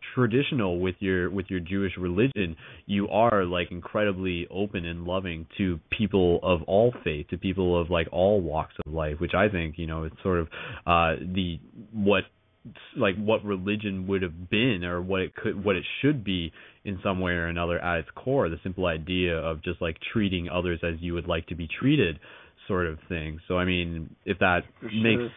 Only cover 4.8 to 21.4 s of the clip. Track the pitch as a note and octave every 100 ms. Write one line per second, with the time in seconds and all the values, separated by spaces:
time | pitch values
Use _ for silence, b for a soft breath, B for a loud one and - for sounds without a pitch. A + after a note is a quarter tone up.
4.8 | E2+ E2+ F2 F#2+ F#2+ D#2+ D#2+ - F#2+ E2
5.8 | - - G#2 G2 F2 E2+ F2+ F2 - G2
6.8 | A#2+ B2 - D2+ - F2+ G2 F2+ F2+ F2
7.8 | E2 F2 E2 E2+ F#2+ G#2 E2 D#2 - -
8.8 | D2+ D#2+ D#2 D2+ E2+ F2+ G#2+ F2+ E2 D#2
9.8 | D#2+ D#2+ D#2+ - F#2+ F2 D#2+ B B A2
10.8 | - E2+ E2 D#2 F2 F#2 F2+ D#2+ - -
11.8 | - A2+ G2+ F#2+ - _ _ _ - -
12.8 | - - G#2 F#2+ G#2 A2 G#2 F#2+ F#2+ G#2+
13.8 | G#2+ F#2+ F#2 G2 F2+ D#2+ F2+ G#2 B2+ F#2
14.8 | F2+ F2 F#2 F#2+ E2+ - G#2+ F#2 G2+ F2+
15.8 | - - C3+ D3 G2+ F#2 E2 B B B
16.8 | G#2 F#2+ G#2 F#2 F2+ F2 E2+ E2+ E2+ E2+
17.8 | E2+ E2+ D#2 - B2+ C3+ F2 D#2+ G2 F#2
18.8 | F2+ E2 D#2 F#2 F2 E2 D#2+ D#2+ F2+ E2
19.8 | E2+ D#2+ - A2+ G2 F2+ E2+ F2+ F2+ E2+
20.8 | E2+ E2 F2 E2+ E2 E2